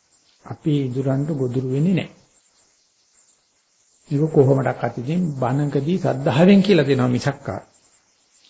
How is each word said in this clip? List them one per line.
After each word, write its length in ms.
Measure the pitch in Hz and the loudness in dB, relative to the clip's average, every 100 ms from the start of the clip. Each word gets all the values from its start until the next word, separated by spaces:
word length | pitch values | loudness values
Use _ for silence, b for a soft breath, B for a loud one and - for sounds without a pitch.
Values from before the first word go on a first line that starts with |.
| _ _ _ _ - | _ _ _ _ -16
අපේ 340 | 113 165 147 | -8 -2 -2
ඉදුරන්ට 480 | 131 123 135 135 147 | -2 -4 -2 -2 -2
ගොදුරු 380 | 147 127 127 127 | -4 -2 -4 -2
වෙන්නේ 260 | 135 165 175 | 0 0 0
නැහැ. 200 | - - _ _ _ _ _ _ _ _ _ _ _ _ _ _ _ _ _ _ _ | -4 -14 _ _ _ _ _ _ _ _ _ _ _ _ _ _ _ _ _ _ _
ඒක 220 | 143 156 | -2 2
කොහොමඩක්වත් 640 | 160 131 135 131 123 120 131 | 4 4 4 0 -4 -6 -6
ඉතින් 240 | 120 175 175 | -6 -4 -4
බණකදී 640 | 135 123 135 147 143 143 180 | -2 -2 -2 -2 -2 -2 -2
සද්ධාවෙන් 640 | 180 131 151 131 180 196 | -2 -2 0 4 6 6
කියලා 240 | 196 180 139 | 6 2 2
දෙනවා 220 | 131 123 | 2 2
මිසක්කා, 500 | 123 143 135 - 98 - _ _ _ _ _ _ _ _ | 0 -2 -6 -10 -12 -14 _ _ _ _ _ _ _ _